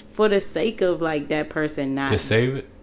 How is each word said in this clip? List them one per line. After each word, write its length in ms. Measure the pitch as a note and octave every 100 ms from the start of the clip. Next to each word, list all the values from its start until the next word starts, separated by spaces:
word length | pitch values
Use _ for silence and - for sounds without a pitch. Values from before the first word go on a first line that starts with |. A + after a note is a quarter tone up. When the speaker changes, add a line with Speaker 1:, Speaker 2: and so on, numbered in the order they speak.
| -
Speaker 1:
for 180 | - G#3+
the 100 | G3
sake 420 | G3 - G#3+ A3+
of, 200 | F#3 D#3+
like, 260 | E3 D3+ D3
that 200 | D3+ D3+
person 460 | D#3 D3+ D3+ C#3 C3+
not 140 | C#3
Speaker 2:
To 100 | C#3
save 360 | C#3 A2+ B2+ C3+
it? 100 | - -